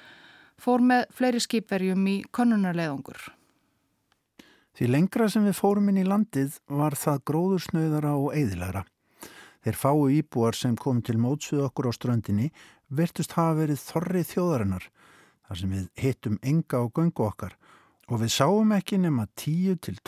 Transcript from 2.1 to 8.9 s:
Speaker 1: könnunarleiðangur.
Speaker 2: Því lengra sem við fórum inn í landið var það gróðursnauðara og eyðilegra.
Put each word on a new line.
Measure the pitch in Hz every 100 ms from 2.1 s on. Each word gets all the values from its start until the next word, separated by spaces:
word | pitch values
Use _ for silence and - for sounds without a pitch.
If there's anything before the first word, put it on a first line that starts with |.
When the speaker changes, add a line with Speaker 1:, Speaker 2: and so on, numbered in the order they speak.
| 196 -
Speaker 1:
könnunarleiðangur. | - 240 220 185 170 160 139 - - - - _ _ _ _ _ _ _ _ _ _ - _ _ -
Speaker 2:
Því | 123
lengra | 131 185 - 220
sem | 220 208
við | 185
fórum | 202 208 202
inn | 196
í | 185
landið | 202 214 135 139 - -
var | 143 151 147
það | - 143 -
gróðursnauðara | 151 180 190 - 165 160 151 151 147
og | 139 139
eyðilegra. | 131 87 92 95 95